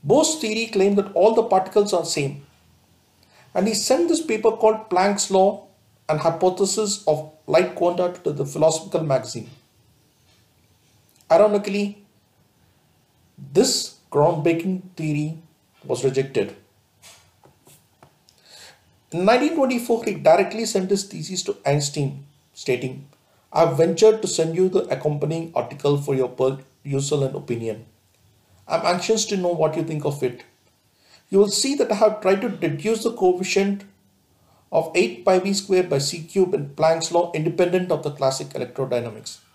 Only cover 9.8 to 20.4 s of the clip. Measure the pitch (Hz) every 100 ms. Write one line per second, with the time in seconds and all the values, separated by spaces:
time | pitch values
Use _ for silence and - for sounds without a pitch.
9.8 | _ _ _ _ _ _ _ _ _ _
10.8 | _ _ _ _ _ 165 208 208 202 202
11.8 | 202 - _ _ _ _ _ _ _ _
12.8 | _ _ _ _ _ _ 135 139 262 -
13.8 | - - _ 147 151 165 156 165 185 185
14.8 | - - 156 147 151 160 - _ _ _
15.8 | - 127 135 127 139 120 98 - _ _
16.8 | _ _ - - _ _ _ _ _ -
17.8 | _ _ _ _ _ _ _ - - _
18.8 | _ _ _ 165 190 247 294 330 262 247
19.8 | - 226 226 160 143 175